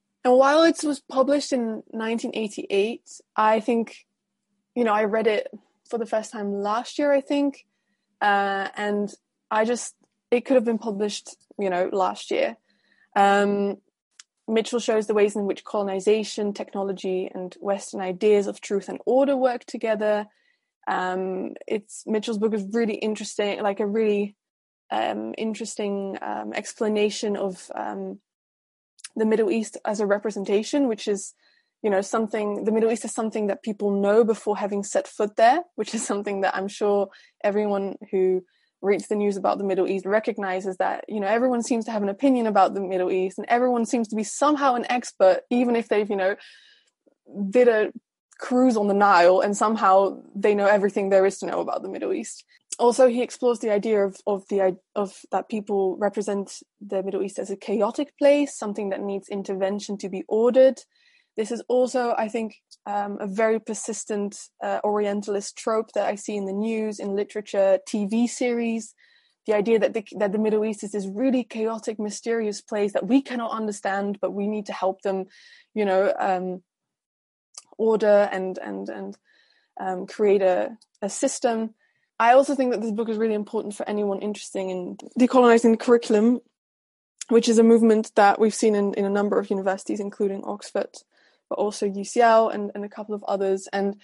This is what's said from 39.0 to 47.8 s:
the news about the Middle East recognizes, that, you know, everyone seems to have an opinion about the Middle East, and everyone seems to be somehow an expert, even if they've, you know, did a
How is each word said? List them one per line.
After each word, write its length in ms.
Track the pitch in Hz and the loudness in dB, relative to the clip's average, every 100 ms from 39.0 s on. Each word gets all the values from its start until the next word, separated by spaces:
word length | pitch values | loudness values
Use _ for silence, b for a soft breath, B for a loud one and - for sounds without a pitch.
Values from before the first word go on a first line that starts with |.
| - | 0
the 120 | 208 | 0
news 140 | 202 196 | 0 0
about 220 | 202 190 | 0 0
the 100 | 196 | 0
Middle 180 | 190 185 | 0 0
East 140 | 190 185 | -2 0
recognizes, 720 | 214 220 214 196 185 196 185 | 0 0 -4 -4 -4 -4 -2
that, 260 | 190 - - | -2 -4 -6
you 120 | 214 | -4
know, 60 | 196 233 | 0 2
everyone 240 | 254 240 | 2 0
seems 220 | 233 233 | 0 -2
to 80 | 220 | -2
have 100 | 220 | -4
an 120 | 196 202 | -4 0
opinion 300 | 277 254 220 | 2 4 2
about 260 | 202 185 | 4 4
the 60 | 196 185 | 2 -2
Middle 200 | 185 180 | -2 0
East, 260 | 185 190 202 | 0 -2 -4
and 80 | - | 0
everyone 360 | 240 254 240 226 | 2 2 2 0
seems 220 | 240 220 | -2 -2
to 80 | 214 | -4
be 80 | |
somehow 500 | 208 - 285 294 277 | -6 0 2 4 2
an 120 | 240 - | 0 0
expert, 540 | 247 - - 190 175 - | -4 -4 4 4 4 2
even 260 | 240 240 233 | 0 2 0
if 100 | 226 | 0
they've, 220 | 208 208 | 0 0
you 100 | 196 | 0
know, 120 | 185 208 B B B B B _ _ _ - 180 196 | 0 -2 B B B B B _ _ _ -14 -8 0
did 180 | 247 240 | 4 6
a 240 | 220 | 4